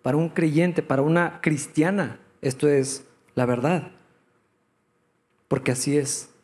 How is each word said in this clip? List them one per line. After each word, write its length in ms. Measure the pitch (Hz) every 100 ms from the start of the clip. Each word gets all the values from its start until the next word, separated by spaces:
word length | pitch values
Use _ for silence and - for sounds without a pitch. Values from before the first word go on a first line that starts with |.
Para 160 | 127 147
un 120 | 165
creyente, 520 | - 160 151 180 175
para 200 | - 131
una 400 | 147 170 170 -
cristiana, 760 | 165 143 - - 165 202 151 117 _ _
esto 260 | 135 131 147
es 380 | 143 131 - - _ _
la 120 | -
verdad. 460 | 123 123 143 175 - - _ _ _ _ _ _ _ _ _ _ _ _ _ _ _
Porque 240 | 135 131
así 260 | 127 143 143
es 320 | 135 - - _